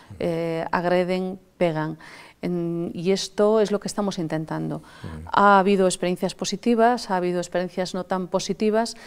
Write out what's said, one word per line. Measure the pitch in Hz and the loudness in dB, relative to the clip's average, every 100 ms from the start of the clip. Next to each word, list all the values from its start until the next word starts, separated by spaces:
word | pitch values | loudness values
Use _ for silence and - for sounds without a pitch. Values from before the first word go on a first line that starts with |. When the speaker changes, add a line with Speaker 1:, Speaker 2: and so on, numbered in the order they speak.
| - | -18
Speaker 1:
Ujú. | - | -6
Speaker 2:
eh, | 175 165 165 165 165 | -4 -2 -2 -4 -2
agreden, | 180 175 180 180 185 190 190 _ - | -2 2 2 2 -2 -4 -8 _ -2
pegan. | 175 156 156 160 - - - - | 0 0 -4 -6 -14 -20 -20 -10
En, | 175 175 170 170 170 | -6 -4 -2 -4 -6
y | - 170 | -4 0
esto | 190 - - 208 220 | 0 -2 2 4 4
es | 196 | 2
lo | 202 | 0
que | - | -4
estamos | - 202 - | -4 -4 -2
intentando. | 160 156 156 160 160 156 | -4 -4 -4 -6 -6 -8
Speaker 1:
Ujú. | - - - 78 80 | -12 -16 -14 -14 -2
Speaker 2:
Ha | - 202 196 | 4 6 6
habido | 185 196 185 | 6 4 2
experiencias | - 180 180 185 | 2 -2 -2 -4
positivas, | - 185 196 240 233 233 247 - | -4 -6 -2 0 4 4 4 -2
ha | 185 | -2
habido | 180 175 | 0 -2
experiencias | 175 175 180 - 180 | -2 -4 -4 -4 -6
no | 185 | -6
tan | 180 190 180 | -4 -4 -2
positivas, | 190 - 190 214 214 233 - | -4 -2 -2 2 2 0 -6